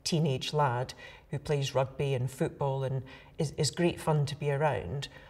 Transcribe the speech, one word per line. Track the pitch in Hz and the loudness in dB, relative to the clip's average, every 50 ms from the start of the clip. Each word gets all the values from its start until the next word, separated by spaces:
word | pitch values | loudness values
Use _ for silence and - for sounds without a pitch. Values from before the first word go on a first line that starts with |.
| - | -4
teenage | - 180 151 160 151 131 127 - - - | 0 2 4 4 4 2 0 -2 -2 0
lad | 151 147 131 120 123 131 - - - - - - - - - | 2 2 2 2 0 -2 -4 -8 -14 -14 -18 -18 -18 -12 -8
who | - 135 | -8 -6
plays | - - 151 143 135 127 - | -2 0 0 0 0 0 2
rugby | 131 135 131 - - 147 139 139 | 2 0 0 0 -2 0 0 0
and | 123 123 123 | 0 0 -2
football | - - 165 - - - 143 139 135 135 135 | 0 0 -2 -2 0 -2 -2 -2 0 0 -2
and | 127 131 131 127 - - - - - - - | -2 -2 -4 -4 -8 -14 -18 -20 -14 -4 -2
is, | 160 139 - - | -2 -2 0 0
is | 151 131 | 0 0
great | - - 170 170 - - | 2 2 2 2 2 2
fun | - 160 156 151 143 | 0 2 4 4 4
to | - 143 | 2 0
be | - 147 143 | -2 -2 0
around. | 139 139 156 147 127 - - - 131 143 135 - - - - - | 2 2 2 2 2 0 -2 -4 -6 -6 -6 -8 -12 -18 -20 -20